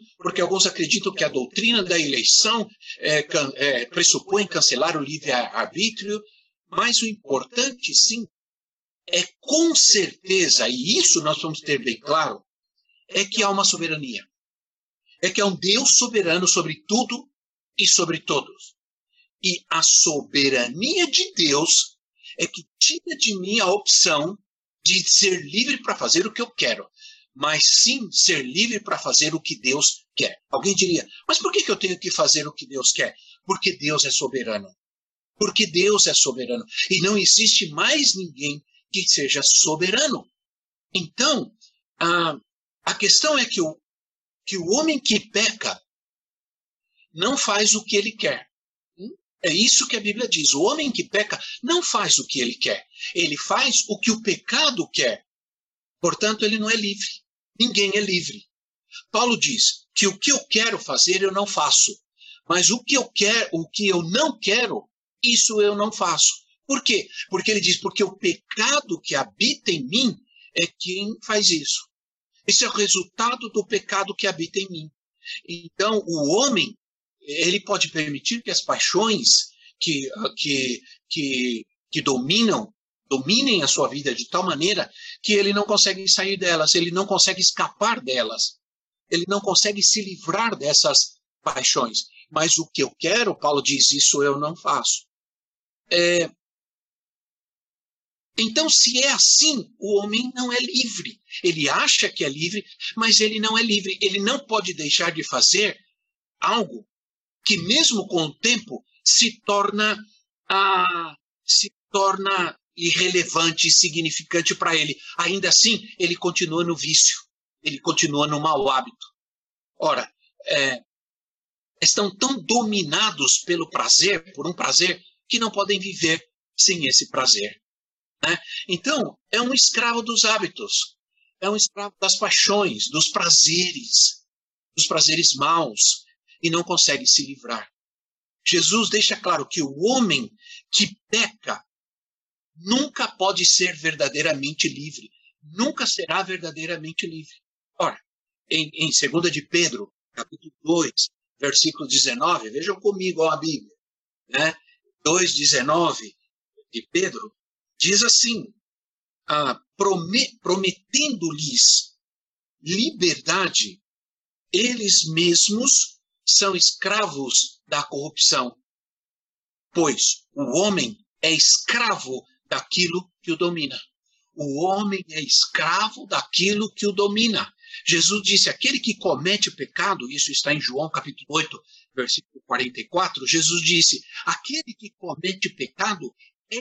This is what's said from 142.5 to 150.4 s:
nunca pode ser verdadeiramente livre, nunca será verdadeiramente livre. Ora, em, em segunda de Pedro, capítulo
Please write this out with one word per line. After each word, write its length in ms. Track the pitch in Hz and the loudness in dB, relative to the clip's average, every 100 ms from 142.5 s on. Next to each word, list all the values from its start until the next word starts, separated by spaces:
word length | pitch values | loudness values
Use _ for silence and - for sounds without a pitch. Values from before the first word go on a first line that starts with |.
| 156 | _
nunca 520 | 180 254 294 - 226 | -2 0 0 -4 -6
pode 380 | - 185 185 - | 0 0 2 2
ser 320 | - 180 156 | 4 2 -2
verdadeiramente 880 | 160 147 143 143 156 143 139 156 156 | -4 -2 -2 0 -2 -2 -4 -2 -4
livre, 440 | 131 151 - - _ _ _ | -4 -12 -14 -20 _ _ _
nunca 420 | 151 170 269 302 233 | -18 -4 -2 -2 -4
será 380 | - 165 170 | -4 -2 -4
verdadeiramente 840 | 190 185 165 147 160 170 156 165 175 | -4 -6 -8 -10 -8 -8 -8 -8 -8
livre. 300 | 160 156 - _ _ _ - | -10 -16 -20 _ _ _ -4
Ora, 200 | 170 - _ _ _ _ _ | -4 -4 _ _ _ _ _
em, 220 | 160 151 | -2 -2
em 180 | - 156 | -4 0
segunda 380 | - 139 160 170 | 2 2 0 0
de 160 | 151 143 | -2 -2
Pedro, 480 | 175 165 120 104 _ _ | 0 0 -4 -10 _ _
capítulo 400 | 117 113 - | -16 -16 -16